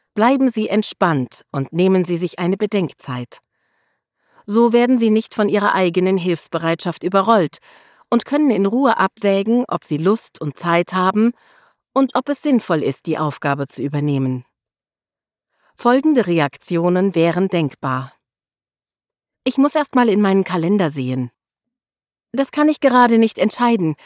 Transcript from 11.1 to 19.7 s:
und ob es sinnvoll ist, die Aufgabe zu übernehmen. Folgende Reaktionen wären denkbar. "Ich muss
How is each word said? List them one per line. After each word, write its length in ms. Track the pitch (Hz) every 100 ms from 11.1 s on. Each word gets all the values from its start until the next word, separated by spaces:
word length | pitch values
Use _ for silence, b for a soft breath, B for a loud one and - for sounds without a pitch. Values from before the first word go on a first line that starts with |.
| 208 233 b b b b b _
und 220 | 269 269 -
ob 120 | 269
es 140 | 285
sinnvoll 420 | 302 240 - 156
ist, 220 | 131 - 165
die 120 | 151
Aufgabe 500 | 151 - 147 143 139
zu 140 | -
übernehmen. 640 | 139 147 147 139 131 127 - _ _ _ _ _ _ _ _ _ _ _ _ -
Folgende 500 | 240 262 311 269 175
Reaktionen 880 | 170 143 - - 170 175 180 196 175
wären 320 | 170 165 190
denkbar. 640 | 175 147 - 139 131 127 _ _ _ _ _ _ _ _ _ _ _ _ _ 262
"Ich 120 | 269
muss 180 | 285